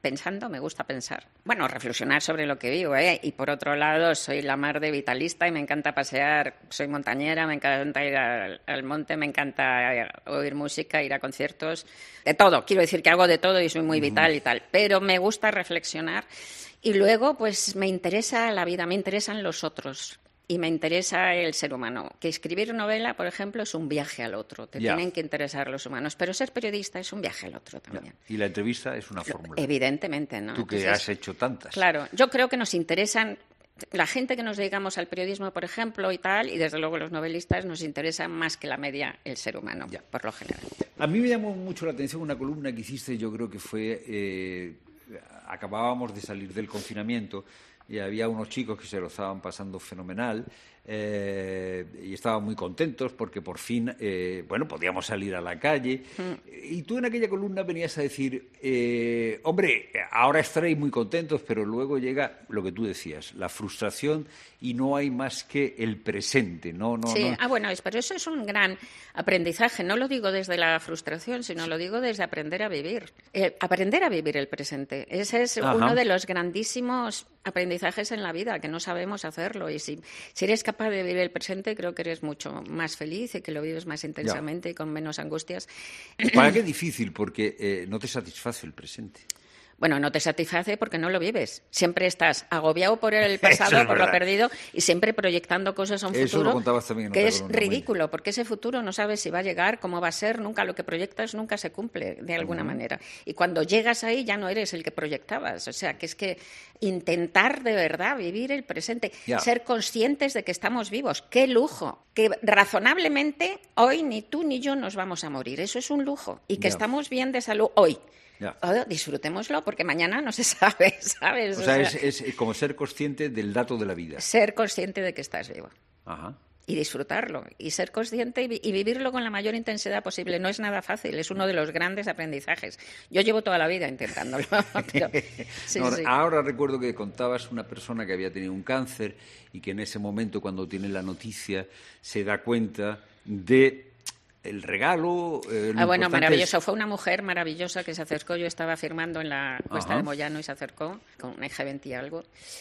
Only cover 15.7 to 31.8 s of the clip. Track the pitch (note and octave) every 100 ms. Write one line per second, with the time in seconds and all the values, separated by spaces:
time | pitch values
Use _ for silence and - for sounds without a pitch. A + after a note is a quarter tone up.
15.7 | E3+ - D#3 D#3+ F3+ - - - - -
16.7 | - A3+ G3 G3 A3 B3 D4+ A3 G3 -
17.7 | G3 F#3+ F#3 F#3 G3 A3+ A#3+ A#3 G#3 F3
18.7 | F3+ E3+ F#3+ F#3+ G3 G#3 G#3+ F#3+ - D#3
19.7 | - - C3+ - - _ _ _ F3 E3
20.7 | D#3+ D#3+ E3+ F#3 F3+ F#3 F3 E3+ D#3 D3
21.7 | C3 A#2+ A#2+ D2 - E3+ D#3+ E3 F3 A3
22.7 | A#3 G#3 A3 A#3 - F3 - G3+ A3+ G#3
23.7 | E3 D#3+ D3 C#3+ - A#2 G2+ G#2+ - A2+
24.7 | - A2+ E3 F3+ F3 D#3 D3 C#3+ C#3 C3+
25.7 | C3+ B2+ C3+ D3 - F3+ F#3+ C4 - A3+
26.7 | G#3 G3 F3+ F#3 G3+ F#3+ - F#3+ - -
27.7 | - - - - - _ G#2+ G2+ F#2+ G#2
28.7 | A#2+ C3+ B2+ - G2 E2+ - E3 D#3 C#3
29.7 | C#3+ B2+ C#3+ - D3 D3 A#2 G#2 A#2 G2
30.7 | G2+ F#2+ G#2 - G2+ - F#2+ B2 C3 -
31.7 | -